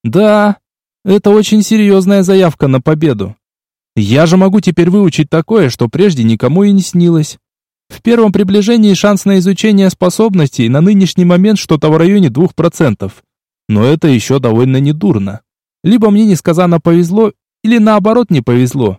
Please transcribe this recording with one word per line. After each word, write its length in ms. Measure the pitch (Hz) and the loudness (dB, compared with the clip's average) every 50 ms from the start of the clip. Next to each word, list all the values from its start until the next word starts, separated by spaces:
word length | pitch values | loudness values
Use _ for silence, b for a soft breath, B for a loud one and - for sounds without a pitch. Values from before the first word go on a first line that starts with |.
| - | -8
Да, 540 | 117 110 180 214 214 208 208 208 208 196 _ _ _ _ _ _ _ _ _ _ | -4 -2 0 0 2 2 2 0 -2 -2 _ _ _ _ _ _ _ _ _ _
это 260 | 190 190 208 - 202 | -2 -2 0 2 2
очень 320 | 202 214 202 - 214 214 | 2 2 2 2 0 -2
серьёзная 600 | 202 - 226 220 208 202 196 190 185 185 202 196 | 0 0 0 0 2 2 2 2 2 0 0 0
заявка 460 | 185 180 196 190 185 165 139 _ 151 139 | 2 2 2 2 2 0 0 _ -2 0
на 120 | 131 131 | 0 -2
победу. 540 | - 156 160 151 160 151 123 104 98 95 107 _ _ _ _ _ _ _ _ _ _ _ _ | 0 -2 -2 0 0 -2 -2 -4 -6 -10 -12 _ _ _ _ _ _ _ _ _ _ _ _
Я 300 | 117 104 98 117 139 165 | -4 -2 0 2 2 2
же 100 | 160 175 | 2 2
могу 240 | 185 190 190 185 214 | 2 2 2 0 0
теперь 300 | - 185 165 - 170 175 | -2 -2 -2 0 0 0
выучить 380 | 180 208 202 170 - - 156 - | 2 2 0 0 0 -2 -4 -2
такое, 420 | - 165 156 - 220 220 170 127 | -2 -4 -2 -2 0 0 0 0
что 180 | - - 123 113 | -2 -4 -6 -4
прежде 340 | - 156 196 208 160 131 | 0 0 0 0 0 0
никому 400 | 113 113 113 104 - 123 147 185 | 0 -2 0 0 -2 -2 0 0
и 80 | 202 208 | 0 2
не 120 | 202 196 | 0 0
снилось. 560 | 185 - - 175 175 170 170 160 151 - - _ _ _ _ _ _ _ _ _ _ _ | -2 -2 -2 0 0 2 0 0 -2 -4 -10 _ _ _ _ _ _ _ _ _ _ _
В 140 | - - | -20 -8
первом 300 | _ 233 233 240 220 208 | _ 0 0 2 2 0
приближении 640 | 180 196 208 190 196 208 196 214 240 233 214 208 190 | 0 -2 -2 0 0 0 0 0 0 2 2 2 2
шанс 300 | - - 208 202 190 - | 2 0 0 0 0 0
на 140 | 196 196 190 | 0 0 0
изучение 520 | 175 196 190 - - 220 208 196 190 185 | 0 0 -2 -2 0 0 2 2 0 0
способностей 760 | - _ 185 180 - - 220 226 190 180 151 131 - - 117 110 | -2 _ -4 -4 0 0 -2 0 0 0 -2 -2 -2 -2 -2 0
на 120 | 127 143 | 0 0
нынешний 440 | 165 196 214 196 190 165 - 185 180 | 2 2 2 2 0 0 0 0 0
момент 340 | 175 175 180 190 214 214 196 | 2 2 2 2 0 0 -2
что-то 300 | - - 165 143 - 156 | -2 -4 -4 -2 0 0
в 80 | 156 | 0
районе 340 | 160 165 185 202 208 185 143 | 2 2 2 2 2 0 0
двух 240 | 110 139 180 180 - | 0 0 -2 -2 -2
процентов. 680 | - 160 170 - - 170 127 104 _ 98 95 - - _ _ _ _ _ _ _ _ _ - | -4 -4 -4 -2 -2 -2 -2 -2 _ -8 -12 -12 -18 _ _ _ _ _ _ _ _ _ -4
Но 160 | 110 104 113 | -2 0 2
это 240 | 131 156 160 - 156 | 2 0 0 0 0
ещё 300 | 135 113 - - 131 139 | 0 0 0 -2 -2 -2
довольно 400 | 131 120 110 113 127 131 131 135 | 0 0 0 0 0 0 0 0
недурно. 600 | 139 147 151 156 208 202 147 107 98 98 95 - _ _ _ _ _ _ _ _ - | 0 -2 -2 -2 -2 -2 -2 -2 -4 -6 -10 -14 _ _ _ _ _ _ _ _ -2
Либо 260 | 165 226 240 220 214 | 0 0 2 2 2
мне 140 | 202 208 226 | 2 2 2
несказанно 560 | 214 190 147 _ 175 160 170 180 175 170 165 | 2 0 0 _ -2 -2 0 0 0 0 0
повезло, 520 | _ 170 170 175 175 165 190 214 226 208 - _ _ _ _ _ | _ 0 0 0 0 0 0 -2 -2 -2 -4 _ _ _ _ _
или 160 | - 214 240 233 | -2 0 0 2
наоборот 520 | 214 220 214 208 185 220 220 247 240 _ | 2 2 2 2 0 0 0 0 0 _
не 120 | 175 139 | -2 -2
повезло. 560 | 120 - 120 123 127 123 - 139 120 101 92 | 0 0 0 0 0 -2 -2 -4 -4 -4 -4